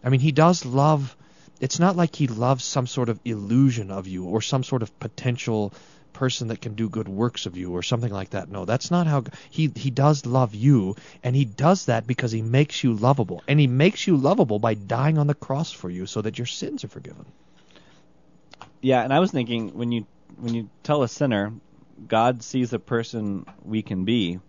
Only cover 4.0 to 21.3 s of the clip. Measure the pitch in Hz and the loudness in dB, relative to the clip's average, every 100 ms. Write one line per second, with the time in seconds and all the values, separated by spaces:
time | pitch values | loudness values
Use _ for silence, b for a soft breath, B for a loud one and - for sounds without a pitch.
4 | 95 92 90 110 - 135 127 127 110 _ | -6 -8 -2 -4 0 -4 -2 -4 -4 _
5 | 127 - 127 120 - 110 101 B B B | -12 -6 -4 -4 -2 -2 -2 B B B
6 | B - 127 - 113 113 110 104 110 107 | B -4 -4 -2 -6 -8 -8 -4 -4 -4
7 | 101 98 117 - - 87 90 87 85 120 | -6 -2 -2 -2 -10 -8 -6 -6 -2 -2
8 | 120 101 95 98 85 98 92 120 - 175 | -2 -6 -8 -8 -8 -8 -4 -4 0 0
9 | 165 143 113 B B - 156 113 135 123 | 2 0 -2 B B -2 -2 -2 -4 2
10 | 143 147 120 131 120 104 131 135 95 107 | 4 4 2 2 2 2 6 6 4 -6
11 | B B 127 131 127 101 147 190 - 113 | B B -2 0 0 2 2 4 2 -2
12 | 110 123 123 113 110 123 147 - 127 107 | 0 -2 -2 -2 2 2 2 2 0 4
13 | 120 139 92 87 - 147 139 127 175 - | 4 4 0 -4 2 4 4 4 2 2
14 | - 156 139 214 135 104 113 107 98 117 | 2 4 4 2 2 2 0 -2 -2 0
15 | 143 156 147 147 - 139 160 - 92 90 | 2 2 2 0 -4 -4 -4 -8 -10 -8
16 | 95 110 107 - 120 - - 294 - - | -6 -4 -4 -6 -8 -8 -8 -8 -12 -14
17 | - - - - _ b b b b b | -18 -20 -20 -20 _ b b b b b
18 | b _ _ _ _ - - _ 127 127 | b _ _ _ _ -20 -20 _ 2 2
19 | 117 139 185 147 117 117 107 76 120 117 | 4 2 2 0 -2 -4 -4 -6 -4 -4
20 | 101 _ _ - 117 117 104 _ - 147 | -6 _ _ -10 -6 -4 -6 _ -2 0
21 | 120 - 143 | 0 0 0